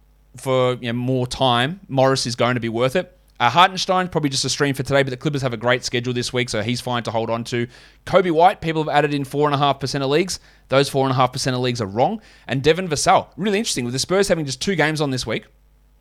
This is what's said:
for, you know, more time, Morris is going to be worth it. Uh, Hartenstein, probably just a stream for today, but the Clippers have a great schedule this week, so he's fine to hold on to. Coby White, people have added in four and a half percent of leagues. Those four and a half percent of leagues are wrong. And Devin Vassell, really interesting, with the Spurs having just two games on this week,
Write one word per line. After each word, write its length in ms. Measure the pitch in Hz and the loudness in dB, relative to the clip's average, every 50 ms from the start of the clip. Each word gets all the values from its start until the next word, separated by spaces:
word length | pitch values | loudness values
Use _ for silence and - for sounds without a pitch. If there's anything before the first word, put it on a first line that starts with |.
| _ _ _ _ _ _ _ - | _ _ _ _ _ _ _ -10
for, 360 | - 135 131 131 127 127 123 | -4 0 2 2 2 2 0
you 120 | 120 123 120 | -2 -4 -4
know, 60 | 117 | -4
more 340 | 123 123 127 131 131 123 123 | -4 -2 -2 0 0 -2 -4
time, 540 | - - 135 131 120 120 123 143 180 - - - | -2 0 2 2 4 2 2 0 -2 -8 -12 -6
Morris 380 | 135 135 131 135 135 127 - | 0 2 4 4 4 2 -2
is 100 | 131 117 | -4 -2
going 200 | - 120 120 127 | 0 0 2 2
to 60 | 123 | 0
be 80 | 113 117 | -2 -4
worth 260 | 110 113 123 131 - | -2 0 0 0 0
it. 200 | 185 - - - _ _ _ _ - | 0 -4 -4 -12 _ _ _ _ 2
Uh, 100 | 120 120 | 2 2
Hartenstein, 580 | 120 170 180 190 190 175 - - 185 185 180 180 | 6 6 4 4 4 -2 -2 0 0 0 0 0
probably 220 | - 165 151 143 | -2 -2 -2 -2
just 160 | 135 131 - | -2 -2 -2
a 40 | 131 | -2
stream 240 | - - 147 143 131 | -2 0 0 0 0
for 100 | - 131 | -2 -2
today, 200 | - 139 139 139 | 0 2 2 2
but 60 | 131 | 0
the 80 | 123 123 | -2 -4
Clippers 240 | - 160 143 139 | -4 -4 -2 -2
have 120 | 131 127 120 | -2 -2 -4
a 40 | 110 | -2
great 260 | 110 120 123 127 - | 0 0 0 0 0
schedule 300 | - - 123 120 127 123 | -2 -4 -4 -2 -2 -2
this 180 | 123 120 - | -2 -4 -2
week, 180 | - 127 123 127 | -2 -2 -2 -2
so 120 | - 110 | -2 -4
he's 180 | 101 117 123 117 | -2 -2 -4 -4
fine 240 | - 123 123 120 - | -4 -4 -4 -4 -4
to 80 | 113 | -2
hold 180 | 107 113 113 113 | -2 -2 -2 -2
on 140 | 113 117 117 | -2 -4 -4
to. 220 | - 127 120 120 123 - - - - _ _ - | -4 -4 -4 -4 -4 -8 -16 -20 -20 _ _ -8
Coby 260 | - - 185 190 180 | 2 2 2 4 4
White, 300 | 160 156 170 190 208 - | 2 4 4 4 4 2
people 200 | - 165 156 160 | -4 -4 -2 -2
have 80 | 151 151 | -2 0
added 240 | 135 147 151 147 147 | 2 2 2 2 0
in 120 | 143 139 | -2 -4
four 220 | 127 - 143 151 147 | -4 -2 0 2 2
and 60 | 143 | 2
a 40 | 135 | 2
half 220 | 147 143 135 - | 2 0 0 -2
percent 240 | - 123 - 143 139 | -4 -6 -4 -4 -2
of 60 | 135 | 0
leagues. 300 | 143 160 190 180 - - - - - _ _ - | 0 0 0 0 -4 -10 -12 -20 -20 _ _ 0
Those 200 | 127 135 143 - | 2 2 2 2
four 160 | - 139 135 | 2 0 0
and 60 | 135 | 0
a 40 | 131 | 2
half 180 | 131 131 123 - | 2 2 2 0
percent 220 | 131 - 135 127 | -2 -4 -2 -2
of 60 | 123 | -2
leagues 200 | 127 127 120 117 | -2 -2 -2 -2
are 40 | 110 | -4
wrong. 360 | 95 98 113 131 170 220 220 - - - - - - | -4 0 0 0 0 0 -4 -10 -16 -20 -20 -10 -6
And 160 | 117 139 123 | -4 0 2
Devin 240 | 151 165 175 190 180 | 2 2 2 0 -4
Vassell, 400 | 151 127 - 170 190 151 - - - | -4 -2 2 4 4 4 2 0 -8
really 240 | - 175 220 196 202 | -6 -4 -2 -2 -2
interesting, 240 | 233 - - 147 123 | -2 -4 -4 -4 -4
with 100 | 120 123 | -4 -4
the 60 | 131 | -4
Spurs 300 | - - 180 196 202 - | -4 0 2 0 2 2
having 160 | 175 165 156 | 0 -2 -2
just 160 | 139 127 - | -6 -6 -6
two 140 | - 202 196 | -4 -4 0
games 260 | 156 147 151 156 147 | 2 2 0 2 0
on 100 | 156 139 | -2 -2
this 160 | 131 123 - 120 | -2 -4 -4 -4
week, 180 | 110 190 - _ _ _ _ _ _ _ _ _ _ _ | -6 -8 -8 _ _ _ _ _ _ _ _ _ _ _